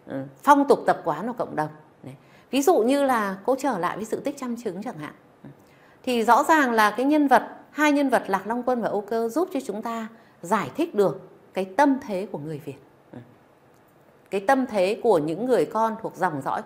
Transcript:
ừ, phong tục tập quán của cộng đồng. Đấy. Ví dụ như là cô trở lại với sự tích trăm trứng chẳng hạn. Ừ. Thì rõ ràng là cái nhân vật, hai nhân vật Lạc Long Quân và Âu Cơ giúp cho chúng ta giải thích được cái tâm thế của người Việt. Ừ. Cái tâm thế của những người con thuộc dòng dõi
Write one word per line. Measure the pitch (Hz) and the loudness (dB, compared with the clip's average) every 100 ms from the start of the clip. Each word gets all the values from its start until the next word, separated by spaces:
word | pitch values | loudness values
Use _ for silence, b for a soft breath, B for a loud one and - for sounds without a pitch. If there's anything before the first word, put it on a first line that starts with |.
| - | -12
ừ, | 135 139 - | -10 -10 -2
phong | - 285 277 | 4 4 6
tục | 220 - | 4 2
tập | 180 | 0
quán | 165 151 220 | -2 -4 -6
của | |
cộng | 240 156 147 | -6 -6 -4
đồng. | 156 156 - _ | -6 -8 -20 _
Đấy. | - 139 b b b | -20 -20 b b b
Ví | 262 | 0
dụ | 277 320 | 4 4
như | 220 285 | 4 2
là | 277 240 202 196 - | 2 0 -2 -4 -2
cô | 262 | -2
trở | 285 208 | 0 -2
lại | 170 - | -2 -4
với | |
sự | 214 180 | -6 -6
tích | 220 294 | -6 -8
trăm | 254 233 | -8 -8
trứng | 226 175 | -8 -8
chẳng | 240 160 | -10 -12
hạn. | 147 - _ _ | -14 -16 _ _
Ừ. | 139 - b b b b | -20 -20 b b b b
Thì | - 240 | -4 0
rõ | 220 247 | 4 4
ràng | 302 320 262 | 6 4 4
là | 226 214 | 4 4
cái | 208 269 | 4 2
nhân | 302 277 | 4 6
vật, | 240 - - - | 6 4 -10 -12
hai | - 302 | 0 2
nhân | 285 277 | 4 4
vật | 226 - | 2 0
Lạc | 190 196 | -4 -2
Long | 240 | -4
Quân | 240 247 | -2 0
và | 190 | 0
Âu | 196 | -2
Cơ | 208 226 233 | -2 -4 -2
giúp | 233 359 | -2 -2
cho | 269 247 | -4 -6
chúng | 202 | -8
ta | 226 226 220 b b b | -8 -8 -10 b b b
giải | 170 208 147 - | -2 -2 -2 -4
thích | 339 | -2
được | 208 190 - - - _ | 2 0 0 -12 -20 _
cái | - | -8
tâm | 190 - 285 262 - | -4 2 2 2 -2
thế | 180 202 | -8 -6
của | 175 | -10
người | 147 151 | -10 -12
Việt. | 147 131 - _ _ | -12 -16 -18 _ _
Ừ. | 120 117 - _ _ _ _ _ _ _ _ _ | -20 -20 -20 _ _ _ _ _ _ _ _ _
Cái | 196 | -6
tâm | 196 262 254 | -4 -4 -2
thế | 214 185 220 | -2 -2 0
của | 240 180 | 0 2
những | 151 165 254 | 0 -4 0
người | 226 | 0
con | 151 220 226 214 | 0 0 -2 -4
thuộc | 160 147 | -10 -4
dòng | 180 147 | -4 -4
dõi | 143 120 | -6 -6